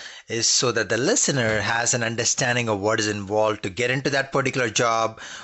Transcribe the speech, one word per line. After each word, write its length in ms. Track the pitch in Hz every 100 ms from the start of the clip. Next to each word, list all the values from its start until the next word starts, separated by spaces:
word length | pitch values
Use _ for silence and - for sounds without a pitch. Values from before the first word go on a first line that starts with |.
| - - -
is 180 | 113 110
so 260 | - 127
that 160 | 113 98
the 80 | 113
listener 640 | 156 277 - 139 110 107
has 320 | 104 117 120
an 100 | 120
understanding 680 | 113 117 113 - 127 123 113
of 100 | 101
what 200 | 104 110
is 60 | 107
involved 560 | 104 95 107 107 104
to 60 | 101
get 200 | 90 120
into 180 | 135 135
that 240 | 135 131
particular 380 | 139 131 131 117
job 500 | 107 117 113 113 110 - -